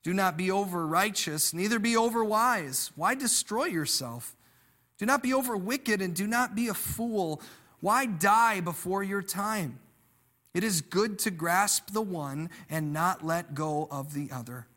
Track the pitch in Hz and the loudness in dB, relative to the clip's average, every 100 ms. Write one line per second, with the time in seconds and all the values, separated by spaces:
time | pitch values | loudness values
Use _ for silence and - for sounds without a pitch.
0 | - 196 190 160 185 190 196 175 165 165 | 0 2 2 2 0 0 0 -2 0 2
1 | 208 196 - 151 - 160 202 233 220 226 | 2 0 -4 0 -2 0 0 2 2 4
2 | 233 226 214 214 240 226 147 131 - - | 2 2 2 4 4 2 -2 -4 -6 -2
3 | 180 262 135 - - 214 339 170 143 - | 0 0 2 0 0 -2 0 0 0 -2
4 | 127 120 - - _ _ _ _ _ _ | -2 -10 -14 -18 _ _ _ _ _ _
5 | 208 277 254 262 254 214 185 262 - 208 | 0 2 2 0 0 -4 -2 -4 0 0
6 | 190 170 208 233 247 202 240 190 - - | 0 -2 0 0 0 0 -2 -2 -4 -4
7 | 233 214 170 151 - - _ _ 180 240 | -2 0 0 -4 -10 -20 _ _ 2 2
8 | 262 175 160 220 233 202 175 165 180 196 | 2 2 6 8 6 4 -2 -4 -4 -2
9 | 196 202 190 185 208 214 151 127 - _ | 0 -2 -4 -4 -2 -2 -2 -6 -18 _
10 | _ _ _ _ _ 170 220 175 - 175 | _ _ _ _ _ 0 2 0 0 0
11 | 220 202 220 175 170 180 202 - - 208 | 0 0 -2 -2 2 4 4 0 0 -2
12 | 214 175 143 139 165 - - 160 151 151 | -2 -4 -4 -6 -8 -10 -6 -2 -2 0
13 | 175 185 156 170 165 147 156 151 151 143 | 0 0 -2 -2 -2 -4 -2 -2 -4 -6
14 | 139 147 143 131 117 123 113 | -6 -6 -6 -8 -10 -12 -16